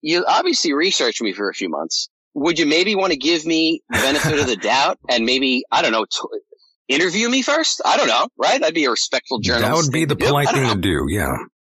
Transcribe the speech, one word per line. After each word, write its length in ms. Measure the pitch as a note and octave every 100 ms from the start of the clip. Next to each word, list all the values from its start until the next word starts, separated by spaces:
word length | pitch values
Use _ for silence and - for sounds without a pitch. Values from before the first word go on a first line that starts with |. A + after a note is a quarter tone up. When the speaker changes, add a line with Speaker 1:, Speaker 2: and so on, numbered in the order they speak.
Speaker 1:
You 240 | C#3+ F3 F3+
obviously 460 | F#3 F#4 - -
researched 480 | C#3+ F3+ F#3+ B2+ G#2+
me 100 | A2
for 160 | F#2 G2+
a 40 |
few 160 | - F#2
months. 400 | D2 D#2+ - - _ _
Would 260 | - C#3+ E3
you 60 | D#3
maybe 280 | D#3 F#3 G3+
wanna 200 | F#3+ D#3
give 300 | C#3 E3+ D#3
me 360 | E3 D#3+ E3 _
the 100 | -
benefit 400 | C3+ C#3+ D3 D3
of 80 | C#3+
the 100 | G#2+
Speaker 2:
<laughs> 140 | G#2
Speaker 1:
doubt 280 | B2 D3+ - -
and 180 | B2 A2+
maybe, 380 | C3 C3+ B2+ -
I 100 | B2+
don't 120 | E3
know, 100 | A2+ G#2
t-, 880 | - - A2 - - _ _ _
interview 360 | C#3 F3+ F3 A#3
me 120 | C4
first? 400 | B3+ D4+ D#4 - -
I 100 | -
don't 120 | C#4+
know, 200 | A2+ B2+ _
right? 220 | C#3 B3+
That'd 160 | D#3+ D#3+
be 80 | C#3
a 40 |
respectful 480 | A2+ - C3 - B2+
Speaker 2:
That 120 | A2
would 80 | B2
Speaker 1:
journalistic 320 | A#2 D#3+ D#3
Speaker 2:
be 120 | D3+ D#3+
the 100 | D3
Speaker 1:
thing 20 |
to 40 | -
do. 20 |
Speaker 2:
polite 200 | C#3+ C#3+
Speaker 1:
I 40 |
don't 100 | C#3+
Speaker 2:
thing 80 | C3
to 60 | G2+
Speaker 1:
know. 300 | F#2 D#2 C2+
Speaker 2:
do, 60 |
yeah. 240 | G2+ C#2+ B1 A#1+ _ _